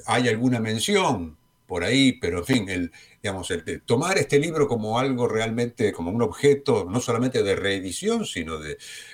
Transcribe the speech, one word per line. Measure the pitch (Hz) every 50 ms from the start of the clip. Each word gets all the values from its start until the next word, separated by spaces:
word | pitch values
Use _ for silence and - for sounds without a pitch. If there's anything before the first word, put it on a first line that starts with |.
| -
hay | - 107 120 127 120
alguna | 110 107 123 131 123 117
mención | 110 110 110 113 - - 208 196 185 160 127 98 85 80 78 _ _ _ _ _ _
por | _ 92 87 85
ahí, | 98 123 135 135 131 120 -
pero | - 87 85 87
en | 87
fin, | - 131 120 98 92
el, | 95 90 87 85 - - - - - _ -
digamos, | 104 95 95 87 -
el, | 92 85 -
el | - 85 76 -
tomar | - 117 143 160 180 190 208
este | - - 151 143
libro | 147 170 156 160 143 135
como | 120 113 107 107 110 120
algo | 131 139 131 120 123 110
realmente, | 107 110 110 113 113 117 120 120 - - 117 101 -
como | - 85 85
un | 98 117
objeto, | 120 107 - - - 143 139 139 - - 123 104 92 90
no | 95 123
solamente | - - 117 113 123 131 123 120
de | 104 98 95
reedición, | 95 92 98 98 98 90 95 85 - 180 208 233 233 208
sino | - - 92 80 80 80 78
de, | 78 76 71 - - - - - - -